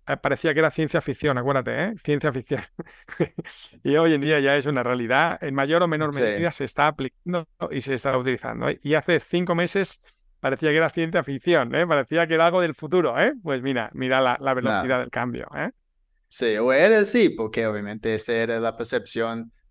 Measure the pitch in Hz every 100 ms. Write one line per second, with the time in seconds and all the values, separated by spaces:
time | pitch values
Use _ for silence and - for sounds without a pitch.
0 | - 139 143 139 160 147 156 - 151 160
1 | - 123 151 127 131 139 120 117 196 208
2 | - 147 151 127 - 127 - - - -
3 | - - 156 - - - - - 139 151
4 | 165 147 147 147 139 143 139 131 120 123
5 | 113 135 165 - 156 135 139 170 175 151
6 | 151 143 113 104 170 - 135 - 151 151
7 | 131 _ 175 175 160 - 165 147 135 127
8 | 139 127 127 120 120 113 127 - 143 151
9 | 180 160 - 175 180 170 175 196 185 -
10 | _ _ _ - 135 - 156 156 160 170
11 | 165 175 143 139 180 160 120 143 175 147
12 | 123 165 165 160 170 180 165 - 147 180
13 | 147 123 220 262 165 131 135 123 107 -
14 | 127 131 127 120 135 127 110 101 127 127
15 | 123 117 123 120 - 143 190 _ _ _
16 | _ _ _ - 120 107 127 135 196 220
17 | 202 247 175 - 110 117 113 104 101 107
18 | 113 110 - 113 117 113 113 113 113 123
19 | - 117 113 117 117 _ _